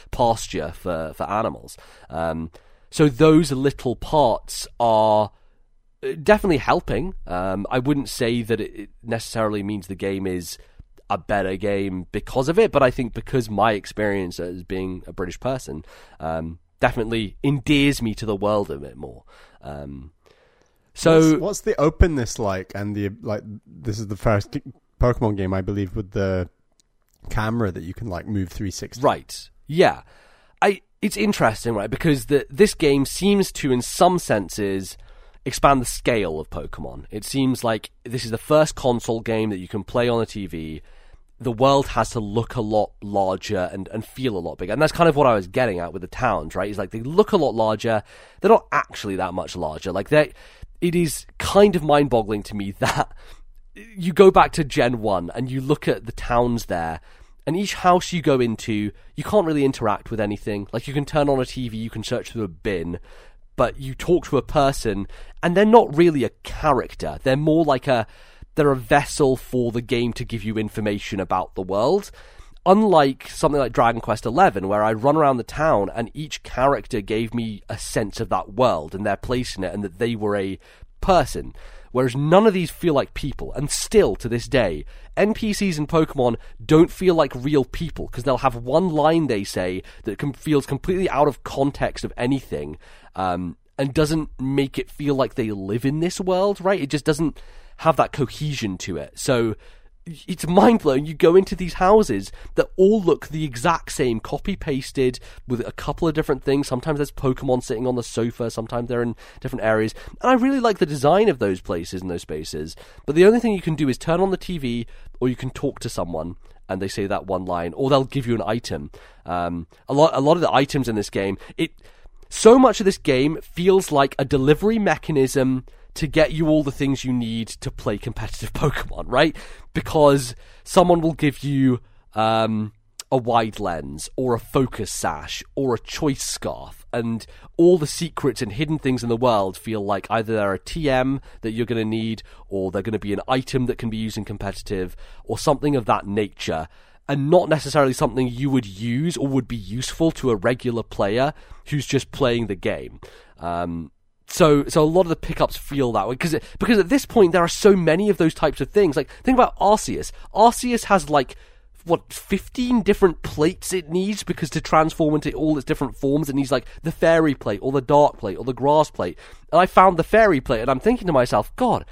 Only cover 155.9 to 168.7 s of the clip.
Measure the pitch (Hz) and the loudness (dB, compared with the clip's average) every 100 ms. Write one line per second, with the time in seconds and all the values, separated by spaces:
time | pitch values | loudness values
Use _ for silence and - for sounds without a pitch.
155.9 | 110 101 127 175 151 - - 202 220 170 | 0 -2 -2 -2 -2 -4 -6 2 4 4
156.9 | 269 - 233 180 180 170 - 208 190 160 | 2 2 6 6 6 2 4 6 6 4
157.9 | 165 208 190 160 - 156 127 135 208 190 | 2 2 2 2 2 -2 -2 0 2 4
158.9 | 143 - - - 254 240 - 190 214 - | 2 -4 -4 0 4 4 4 2 2 0
159.9 | - - - - 196 226 - 247 233 - | -6 -8 -12 -8 6 6 6 -2 -2 2
160.9 | 196 147 147 131 - - - _ - 165 | 2 4 2 2 -8 -20 -20 _ -18 -2
161.9 | 165 - - - 196 - - 247 240 196 | -2 -2 -16 -4 -4 -4 -6 0 0 2
162.9 | 202 190 156 - - 151 - - 180 151 | 4 4 2 -8 0 0 0 -6 -6 -2
163.9 | 175 196 202 - - 156 160 - 160 160 | -2 0 -4 -6 -6 -4 -4 2 4 4
164.9 | - 156 151 143 127 156 151 - 151 135 | 2 2 2 -2 -2 0 0 -2 -2 -2
165.9 | - 139 147 147 139 131 131 - - 165 | -2 0 0 0 -2 0 -2 -4 -8 -8
166.9 | - 165 165 160 131 120 104 135 139 127 | 0 4 6 4 0 -4 -4 -2 -2 4
167.9 | 147 143 - 104 87 117 120 139 | 6 6 2 -8 -6 -6 -2 2